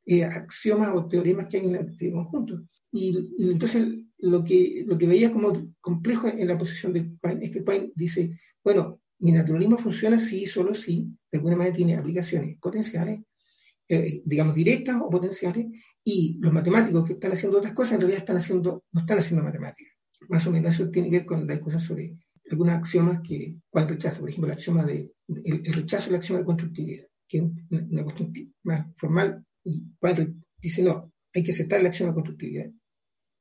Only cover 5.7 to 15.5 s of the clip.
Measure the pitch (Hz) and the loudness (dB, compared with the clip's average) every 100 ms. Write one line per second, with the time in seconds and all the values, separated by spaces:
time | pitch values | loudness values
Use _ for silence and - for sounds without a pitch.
5.7 | - 180 170 220 226 233 220 180 170 - | -10 -4 -2 0 0 -2 -2 -2 -2 -4
6.7 | - 185 175 - - 175 - - 226 - | -6 -2 -2 -2 -4 -4 -4 -6 -6 -2
7.7 | 196 - 160 170 185 170 - _ _ 202 | -2 -2 -4 -4 -2 -4 -4 _ _ 2
8.7 | 190 165 - _ - 170 165 160 160 208 | 2 0 -6 _ 0 4 4 4 2 4
9.7 | 233 226 - 214 226 - 190 196 202 185 | 4 2 0 2 4 2 -4 -4 0 0
10.7 | 214 - 170 165 - _ 156 160 175 180 | -2 -2 -2 -4 -10 _ -2 2 2 2
11.7 | 170 170 160 147 175 170 165 - - 185 | 2 2 2 0 -4 -2 -2 -4 -6 -6
12.7 | 214 214 165 196 214 - _ _ _ _ | -4 -4 -2 -4 -6 -12 _ _ _ _
13.7 | _ - 165 - 147 151 147 156 160 175 | _ 0 0 0 -4 -2 2 2 4 4
14.7 | 254 - 240 175 180 185 - 180 | 2 0 -2 0 0 -2 -4 -4